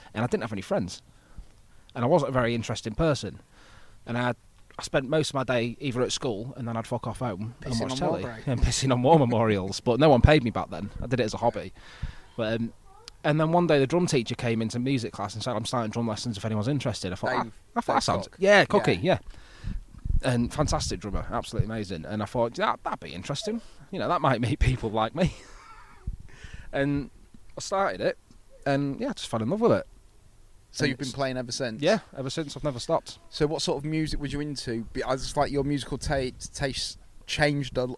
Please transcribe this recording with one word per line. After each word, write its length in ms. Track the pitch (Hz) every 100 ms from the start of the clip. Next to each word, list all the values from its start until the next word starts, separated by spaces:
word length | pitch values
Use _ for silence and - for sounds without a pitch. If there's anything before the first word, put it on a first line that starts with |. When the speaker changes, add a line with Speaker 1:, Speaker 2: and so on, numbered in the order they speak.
| -
Speaker 1:
and 100 | -
I 40 | 120
didn't 160 | 165
have 100 | 110
any 80 | 104
friends. 400 | - 190 90 - - - - - - - - - - 127
And 80 | 120
I 20 |
wasn't 220 | 170 135
a 40 |
very 200 | 131 117 117
interesting 380 | 110 110 113
person. 460 | 104 165 135 101 - - - - - - - -
And 120 | 120
I, 120 | 123 120 - - - -
I 40 |
spent 260 | - 151 131
most 220 | 156 147
of 20 |
my 100 | 139
day 320 | 127 123 120 113
either 220 | 143 120
at 100 | 143
school, 420 | - 139 101 123 127
and 120 | 117
then 100 | 113
I'd 100 | 113
fuck 200 | 120 123
off 120 | 104
home 360 | 123 92 110 123 -
and 80 |
Speaker 2:
Pissing 80 | 120
Speaker 1:
watch 200 | 131 131
Speaker 2:
on 60 | -
war 100 | -
Speaker 1:
telly. 40 |
Speaker 2:
break. 240 | 123 - -
Speaker 1:
<laughs> 0 |
And 140 | 117
pissing 300 | 123 - 131
on 80 | 123
war 160 | 127 165
memorials, 600 | 120 117 113 101 95 98
but 180 | - 117
no 80 | 156
one 120 | 123
paid 220 | 131 151
me 60 | 120
back 180 | 95 82
then. 220 | 82 98 -
I 60 | 120
did 120 | 123
it 40 |
as 100 | 107
a 40 | 101
hobby. 360 | 117 104 85 - - - - - - -
But, 160 | 110 113
um, 140 | 117 - - - - -
and 160 | 156 151
then 120 | 160
one 160 | 175 170
day 120 | 147
the 80 | 135
drum 180 | 175 180
teacher 300 | 143 110 120
came 260 | 120 113
into 180 | 110 120
music 320 | 127 135 110
class 220 | - 98
and 100 | 110
said, 120 | 127 110
"I'm 80 | 113
starting 260 | 127 110
drum 160 | 120 117
lessons 300 | 107 123 101
if 80 | 110
anyone's 220 | 107 104
interested." 420 | 147 135 104 95
I 40 | 90
thought, 280 | - 127
Speaker 2:
Dave, 80 | 220 - - 240
Speaker 1:
"Ah, 20 |
I 40 |
thought 40 | -
that 60 | 269
Speaker 2:
Dave 80 |
Speaker 1:
sounds," 240 | - - -
Speaker 2:
Cook. 100 | -
Speaker 1:
yeah, 240 | 190 202 135
Cookie, 280 | 202 - 90
Speaker 2:
Yeah. 160 | 147 151 - - - - - - - - - -
Speaker 1:
yeah. 80 | 131
And 220 | 123 120
fantastic 460 | - 151 156 - 95
drummer, 260 | 104 90 -
absolutely 340 | 113 - 113 107
amazing. 400 | 113 98 85 -
And 160 | 107
I 20 | 101
thought, 280 | 127 117 143
"That, 240 | 214 -
that'd 160 | - 208
be 120 | 165
interesting. 460 | 69 190 139 - 226 - - -
You 80 | 180
know, 80 | 113
that 140 | 170
might 180 | 143 117
make 200 | 117 143
people 300 | 123 127 113
like 240 | 110 113 147
me." 200 | 180 -
<laughs> 40 | - - - - - - - - - - - - -
And 360 | - 139 143 - - - - - -
I 40 |
started 400 | - 190 190 92
it, 160 | 117 - - - - - -
and 340 | 139 143 -
yeah, 100 | 262
I 40 |
just 140 | - -
fell 120 | 113
in 80 | 110
love 120 | 208
with 100 | 226
it. 160 | 101 - - - - - - - - -
Speaker 2:
So 120 | -
Speaker 1:
And 60 | 147
Speaker 2:
you've 80 | 127
been 100 | 139
Speaker 1:
it's 80 | 123
Speaker 2:
playing 220 | 135 127
ever 140 | 120
since? 300 | 123 127 110
Speaker 1:
Yeah, 180 | 151 214 - -
ever 140 | 131
since. 260 | 165 147 139
I've 60 |
never 140 | 147 120
stopped. 400 | - - - - -
Speaker 2:
So 180 | - 147
what 140 | 151
sort 160 | - 143
of 80 | 151
music 340 | 156 156 -
was 140 | 143
you 80 | 143
into? 420 | 151 139 - 117 110
Be-, 100 | 131
I 100 | 113 131
just 220 | - 151
like 120 | 127
your 140 | 139
musical 340 | 139 143 - 135
ta-, 340 | - 139 127 - -
taste 460 | - 139 120 - - - - -
changed 520 | - 151 143 131 -
a, 100 | 127